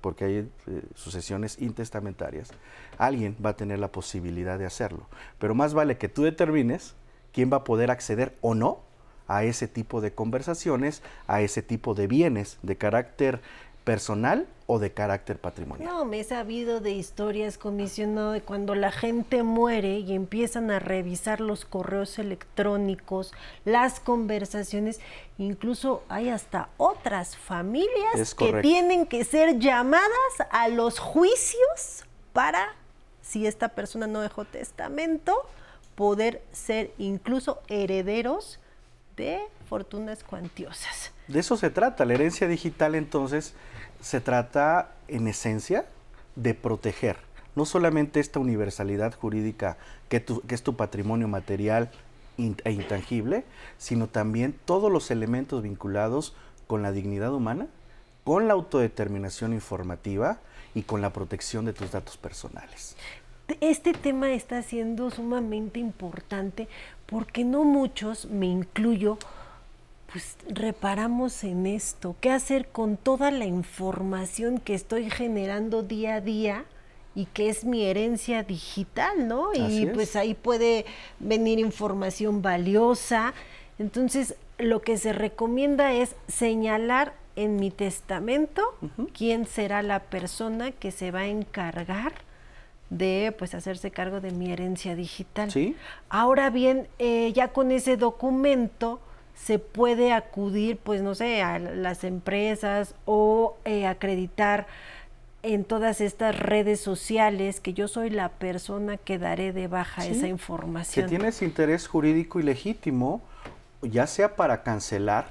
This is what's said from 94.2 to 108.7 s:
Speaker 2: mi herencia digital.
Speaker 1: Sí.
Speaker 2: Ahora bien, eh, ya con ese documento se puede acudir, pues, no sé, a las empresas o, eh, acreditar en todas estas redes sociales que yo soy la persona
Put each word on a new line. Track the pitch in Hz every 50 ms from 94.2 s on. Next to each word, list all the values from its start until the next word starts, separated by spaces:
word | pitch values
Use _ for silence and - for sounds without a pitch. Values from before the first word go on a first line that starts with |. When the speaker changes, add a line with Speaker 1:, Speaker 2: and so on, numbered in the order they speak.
| 190 185
Speaker 2:
mi | 180 175 180 180
herencia | 180 180 180 185 185 180 - 190 170
digital. | 170 175 160 - - 185 - - 214 214 208
Speaker 1:
Sí. | 196 135 151 208 320 - - - - - - -
Speaker 2:
Ahora | - 202 233 247 262 269 277 269
bien, | 226 254 254 254 262 262 220 - - -
eh, | 240 240 233 233 233 226 208
ya | 254 254 254 -
con | 269 269 254
ese | 262 254 - 262 254
documento | 214 240 233 233 - - 262 262 262 269 285 277 254 240 214 - - 233 226 233 247 - - - - - - -
se | - - - 214 208
puede | 214 - - 208 240 240 240 226 247 247
acudir, | 240 226 226 - - 196 202 202 190 208 208 226 233
pues, | 202 - 208 214 196
no | 196 196 196
sé, | 196 233 240 233 214
a | 190 175 175
las | 170 175 170 165 185 185 180 180 - -
empresas | 185 185 180 - 196 190 202 208 214 214 208 214 208 202 202 202 196 - - -
o, | - 214 214 214 214 214 220 226 220 - - -
eh, | 220 214 208 196
acreditar | 185 185 - - 196 190 185 185 180 - - 208 202 208 202 202 - - - - - - - - - - - - - - -
en | - 226 214 202 190
todas | - 226 220 220 226 214 -
estas | 214 202 - - 226 220 208
redes | - - - 208 214 208 208 208 202
sociales | - 202 190 175 - - 220 220 220 214 202 190 196 196 190 -
que | - 190 180
yo | 190 202
soy | 202 - 240 226 226
la | 214 208 185
persona | 175 - - - 185 180 180 - -